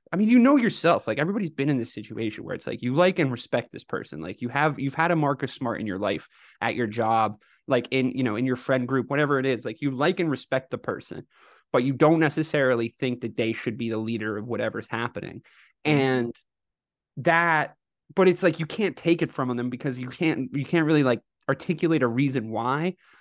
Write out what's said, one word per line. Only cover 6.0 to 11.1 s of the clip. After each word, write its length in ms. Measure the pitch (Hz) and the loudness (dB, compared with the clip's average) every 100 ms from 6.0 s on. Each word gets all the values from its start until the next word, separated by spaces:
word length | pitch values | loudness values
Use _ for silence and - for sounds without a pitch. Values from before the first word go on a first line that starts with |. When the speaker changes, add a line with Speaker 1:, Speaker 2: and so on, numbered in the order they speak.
| 101 101 - _ - - | -2 -4 -6 _ -20 -6
Speaker 1:
at 160 | 113 113 | -4 -2
your 120 | 117 | -2
job, 520 | 110 110 113 107 104 _ _ - | -2 0 2 0 -2 _ _ -2
like, 200 | 127 - | 0 0
in, 200 | 135 127 | 0 0
you 120 | - | 0
know, 120 | 127 107 | -2 0
in 100 | 131 | -2
your 120 | 127 | -2
friend 300 | - 131 123 | 0 -2 0
group, 220 | 131 113 | -2 0
whatever 300 | 139 147 139 | 0 0 0
it 60 | 135 | 0
is, 180 | 123 117 | -2 -4
like, 160 | 110 | -6
you 100 | 143 | -4
like 280 | 131 156 190 | 0 0 0
and 100 | 170 | -2
respect 420 | 127 - 131 - | -4 -2 -4 -4
the 60 | 120 | -8
person, 480 | - 98 - | -6 -8 -8